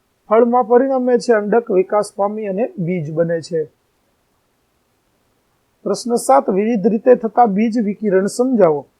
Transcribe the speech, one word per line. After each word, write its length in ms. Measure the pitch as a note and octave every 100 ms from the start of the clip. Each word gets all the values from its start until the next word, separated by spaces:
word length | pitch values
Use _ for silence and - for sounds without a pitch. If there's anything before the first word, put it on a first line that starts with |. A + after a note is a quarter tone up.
| _ _ -
ફળમાં 360 | A3 A#3+ B3
પરિણમે 540 | G#3+ B3 C4+ C4 B3+ A#3+
છે, 140 | -
અંડક 380 | A3 G#3 A#3 A#3
વિકાસ 420 | F#3 F#3+ G#3 G#3 -
પામી 300 | G3+ G#3+ G#3
અને 260 | F#3 C4+ E4
બીજ 360 | E3 F3+ D3+
બને 260 | D#3+ E3+ E3+
છે. 240 | - E3 D3+ _ _ _ _ _ _ _ _ _ _ _ _ _ _ _ _ _ _ _ _ _
પ્રશ્ન 300 | - G3+ A#3
સાત, 360 | A#3 - C4+ C4+
વિવિધ 360 | F#3+ G#3+ A#3+ G3
રીતે 280 | G#3+ B3+
થતા 320 | B3 A3+ - A#3+
બીજ 320 | G3 A#3 A#3+
વિકિરણ 480 | G#3 G3 G#3+ F#3+ G3
સમજાવો. 600 | - C4 A#3 E3+ D3 -